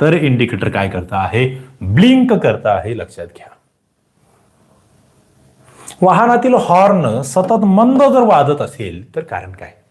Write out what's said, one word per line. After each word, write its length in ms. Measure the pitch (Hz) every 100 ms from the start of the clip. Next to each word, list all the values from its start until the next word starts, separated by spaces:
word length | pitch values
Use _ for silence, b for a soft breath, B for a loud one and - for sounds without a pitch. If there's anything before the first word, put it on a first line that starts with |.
तर 120 | 151
इंडिकेटर 560 | 160 143 123 117 95 -
काय 180 | 101 95
करता 300 | 92 87 98
आहे? 460 | 92 110 131 - - -
ब्लिंक 520 | 95 117 240 262 -
करता 380 | 190 135 107 110
आहे, 260 | 95 104 110
लक्षात 300 | 85 - 85 -
घ्या. 120 | - _ _ _ _ _ _ _ _ _ _ _ _ _ _ _ _ _ _ _ _ _ B B B -
वाहनातील 520 | 180 180 240 240 254
हॉर्न 680 | 247 - 175 202 190 127 113
सतत 320 | 135 185 185
मंद 500 | 226 208 190 240 269
जर 180 | 277 254
वाजत 400 | 226 165 139 147
असेल 540 | 104 - 98 85 113 160
तर 60 |
कारण 300 | 160 95 95
काय? 200 | 95 101 _ _